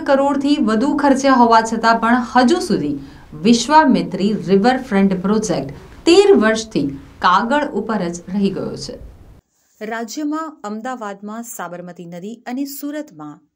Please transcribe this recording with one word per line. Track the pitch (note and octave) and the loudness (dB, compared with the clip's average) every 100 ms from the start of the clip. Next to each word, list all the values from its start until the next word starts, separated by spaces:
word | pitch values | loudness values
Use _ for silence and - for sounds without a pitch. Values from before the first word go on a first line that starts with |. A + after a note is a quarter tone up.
કરોડથી | D4 C4+ C#4 C#4+ C#4 D4 G#3+ | 0 2 2 0 0 0 0
વધુ | G#3+ C#4 C#4+ | 0 0 2
ખર્ચ્યા | C#4+ C4+ C#4 | 2 4 4
હોવા | B3 A#3 A3+ | 4 6 4
છતાં | A3+ A3 A3+ A3+ | 2 0 0 2
પણ | A3+ B3 A#3 | 2 0 2
હજુ | B3 C4 F4 | 2 4 2
સુધી | - E3+ C#3+ C#3+ - - - D3+ | 0 -2 -2 -6 -10 -20 -20 -2
વિશ્વામિત્રી | F#3 A#3 C#4 D#4 C#4+ F#3+ - F3+ G3+ G3+ E3 | 2 2 4 4 6 4 0 -2 -2 -2 0
રિવરફ્રન્ટ | G3 A#3+ B3+ - G3 G3 F3+ | 2 4 0 0 0 2 0
પ્રોજેક્ટ | G3 A3 G#3+ D3 C3+ - - - - | -2 -2 -2 -4 -6 -12 -20 -4 4
તેર | F#4 G4+ | 6 6
વર્ષથી | C4+ G#3+ A3 - D#3+ C#3 - - - | 6 4 0 -4 -4 -4 -6 -16 -2
કાગળ | F#3+ F#3 A#3 D4 C#4+ G3+ | 0 2 2 0 -2 -6
ઉપર | G3+ G#3+ F3 | -6 -4 -6
જ | F3 - G3+ | -8 -8 -4
રહી | G3 | -2
ગયો | E3 B2 - | -2 -8 -10
છે. | - - - - - - _ _ _ - | -14 -16 -18 -20 -20 -20 _ _ _ -16
રાજ્યમાં | G#3+ A3+ A#3 D#4 D4+ D4+ D#4+ D4+ | -10 -8 -8 -8 -6 -6 -8 -12
અમદાવાદમાં | G#3 G#3+ B3+ B3+ G#3 G3 G#3 A3 A#3 | -10 -10 -10 -10 -10 -12 -12 -14 -14
સાબરમતી | - F3 F3 F3 F3 E3+ | -12 -12 -12 -16 -16 -16
નદી | F3 G3 A#3 - | -14 -14 -14 -10
અને | B3+ | -8
સુરતમાં | C#4+ - C#4+ D4+ D4 D#3 D3+ D3 _ | -8 -8 -10 -10 -12 -14 -16 -18 _